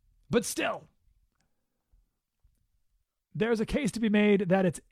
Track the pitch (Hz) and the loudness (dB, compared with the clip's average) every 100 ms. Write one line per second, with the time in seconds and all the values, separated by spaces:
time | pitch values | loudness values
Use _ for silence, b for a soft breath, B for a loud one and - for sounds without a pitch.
0 | _ _ _ 233 - - 262 185 - _ | _ _ _ -2 -2 -4 -6 -6 -12 _
1 | _ _ _ _ _ _ _ _ _ _ | _ _ _ _ _ _ _ _ _ _
2 | _ _ _ _ _ _ _ _ _ _ | _ _ _ _ _ _ _ _ _ _
3 | _ _ _ - 220 226 220 233 254 220 | _ _ _ -4 -2 0 -2 -2 -2 -2
4 | 220 208 208 202 190 190 185 - - | 0 2 4 2 2 2 2 -2 -12